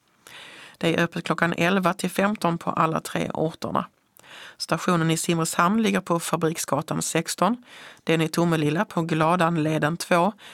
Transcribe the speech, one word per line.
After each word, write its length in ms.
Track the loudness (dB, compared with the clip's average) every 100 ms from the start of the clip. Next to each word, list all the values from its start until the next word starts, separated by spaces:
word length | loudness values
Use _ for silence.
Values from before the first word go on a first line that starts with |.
| _ _ -20 -20 -20 -20 -20 -4
Det 180 | -2 0
är 80 |
öppet 200 | 0 -2
klockan 300 | -4 0 0
elva 400 | 2 2 2 2
till 180 | 0 -2
femton 460 | 0 0 0 -2 -2
på 120 | -2
alla 300 | 0 2 0
tre 320 | -2 -4 -4
orterna. 540 | -2 -4 -4 -4 -2 -4 _ _ -20 -20 -20 -20 -12
Stationen 540 | -4 -2 0 2 2
i 60 | 0
Simrishamn 640 | 0 0 0 2 4 4
ligger 200 | 2 0
på 180 | 0 -2
Fabriksgatan 840 | -2 0 0 -2 -2 -2 -2 -4
sexton, 600 | -2 -2 -4 0 0 0 -8 -20 -20 -8
den 180 | 0 0
i 60 | 2
Tomelilla 580 | 2 2 2 2 0 -2
på 160 | -2
Gladanleden 960 | -2 2 2 4 2 2 0 0 0 -2
två 360 | 0 2 2 -2 -12